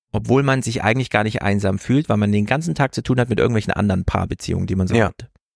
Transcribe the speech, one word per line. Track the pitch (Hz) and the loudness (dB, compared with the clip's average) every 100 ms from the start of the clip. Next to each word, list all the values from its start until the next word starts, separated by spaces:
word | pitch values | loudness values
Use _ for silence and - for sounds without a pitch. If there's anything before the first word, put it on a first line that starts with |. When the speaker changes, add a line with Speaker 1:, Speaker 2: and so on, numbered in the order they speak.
| _ | _
Speaker 1:
obwohl | 107 113 131 | -6 2 2
man | 139 131 | 4 0
sich | 117 117 | -2 -2
eigentlich | 101 120 127 | 0 0 0
gar | 107 107 | 0 0
nicht | - | -2
einsam | 101 101 98 98 | 0 0 0 -2
fühlt, | - 131 160 | 0 0 2
weil | 107 | 0
man | 104 | 2
den | 104 104 | 2 0
ganzen | 139 165 160 | -2 -2 -2
Tag | 135 - | -2 -2
zu | |
tun | - 127 | -2 0
hat | 120 | 0
mit | 110 | 2
irgendwelchen | - 113 101 | 2 0 -2
anderen | - 104 95 90 | 0 0 0 0
Paarbeziehungen, | 98 92 - - 90 92 | -2 -4 -6 -6 -4 -2
die | 95 | -2
man | 92 | 2
so | 117 | 2
Speaker 2:
Ja. | 104 | 2
Speaker 1:
hat. | - - _ _ | -2 -18 _ _